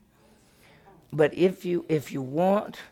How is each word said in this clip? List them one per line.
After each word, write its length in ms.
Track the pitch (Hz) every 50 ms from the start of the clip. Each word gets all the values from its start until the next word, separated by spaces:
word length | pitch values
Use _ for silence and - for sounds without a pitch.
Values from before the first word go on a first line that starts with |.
| _ _ _ _ _ _ _ _ _ _ _ _ _ - - - _ - - - _ _
But 220 | 147 147 151 - -
if 320 | - 175 190 185 - -
you, 200 | 175 175 170 - -
if 220 | 160 151 127 -
you 100 | - 139
want, 560 | 131 127 139 160 180 190 196 214 - - - - - -